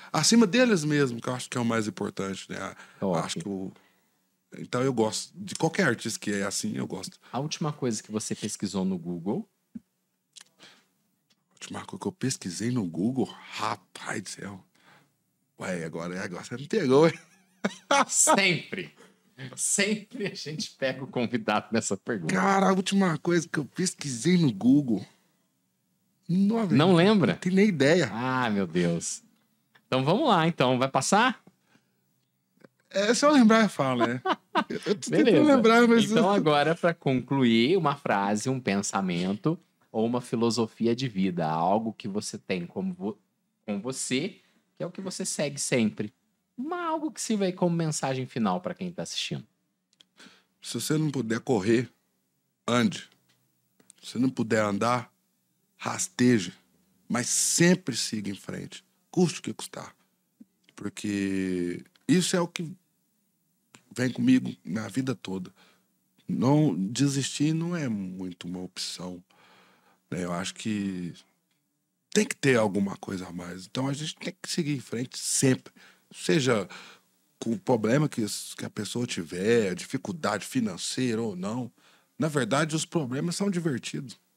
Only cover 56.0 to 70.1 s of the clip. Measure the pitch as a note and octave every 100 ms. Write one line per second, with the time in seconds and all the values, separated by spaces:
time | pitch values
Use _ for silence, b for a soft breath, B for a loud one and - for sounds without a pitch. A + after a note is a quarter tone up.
56 | - - B2 A#2+ F2+ - _ _ _ _
57 | - A#2 A#2 - - - E3+ F3+ - A#2
58 | - A2 G2+ G2 - F#2 F#2+ - - _
59 | _ - F3+ - - G#2+ - - - -
60 | _ _ _ _ - _ _ - G#2 -
61 | G#2 G2+ G2 F#2+ F#2+ F2+ F2 F2 - _
62 | - E3+ E3+ F#3 E3+ - E3 C3 _ _
63 | _ _ _ _ _ _ _ - _ -
64 | B2+ - B2 B2+ B2 - - - A2 -
65 | C3 A#2+ - F#2+ F#2 b b b b _
66 | _ _ - - A2+ D3 D3+ F2 F#2+ B2
67 | C#3 C3+ B2+ - D3 D#3+ E3+ F3 C#3 G#2+
68 | F#2 F#2 F#2 E2 E2+ F2+ F2+ - - -
69 | F2+ F2+ - b b b b b b b
70 | _